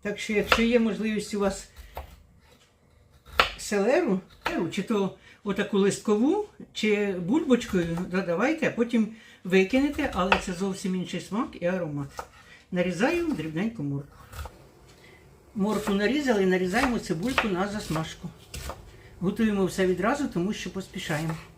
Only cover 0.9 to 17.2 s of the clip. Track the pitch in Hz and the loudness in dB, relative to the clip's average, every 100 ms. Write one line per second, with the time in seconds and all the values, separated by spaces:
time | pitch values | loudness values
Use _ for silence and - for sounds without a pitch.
0.9 | 185 220 214 208 208 196 190 - - - | 0 -2 -2 -4 0 0 -2 -10 -20 -18
1.9 | - - - - - _ - _ _ _ | -16 -16 -20 -20 -20 _ -20 _ _ _
2.9 | _ _ _ - - - - - 202 202 | _ _ _ -18 -2 -2 -2 -4 0 2
3.9 | 302 330 185 - - - 330 170 - 185 | 2 2 0 -2 -10 -6 -2 -2 -4 -2
4.9 | 214 190 - - - - 190 196 202 196 | 0 -2 -6 -20 -14 -6 -4 0 2 2
5.9 | 196 - 214 254 403 415 - - - 214 | 2 0 2 4 2 0 -10 -14 -2 0
6.9 | 208 202 180 170 285 320 240 - 185 170 | 2 0 -2 0 0 4 2 4 0 0
7.9 | 170 185 180 180 170 254 320 208 - 233 | -2 -2 -2 0 0 2 2 -2 0 0
8.9 | 233 214 - - - 180 190 190 262 277 | 2 0 -2 -20 -16 2 4 4 4 2
9.9 | 285 277 - 196 196 - 170 196 185 190 | 0 -2 0 2 2 0 -4 -4 -4 -2
10.9 | 185 175 180 - 202 311 - 175 185 165 | -2 -4 -8 -6 -4 -4 -2 -2 0 -2
11.9 | 143 139 - - - - - - 180 180 | -4 -8 -10 -16 -16 -20 -20 -6 0 0
12.9 | 170 247 349 339 214 156 156 220 - 143 | 2 2 2 0 -2 -4 -2 -2 -2 -4
13.9 | 139 - - - - - - - - - | -4 -8 -16 -18 -12 -12 -14 -20 -20 -20
14.9 | - - - - - - - 196 202 208 | -20 -20 -20 -20 -20 -12 -2 0 0 0
15.9 | 196 208 277 269 214 190 185 185 208 269 | 2 2 2 2 4 4 4 2 2 2
16.9 | 226 - 160 | 0 -2 -2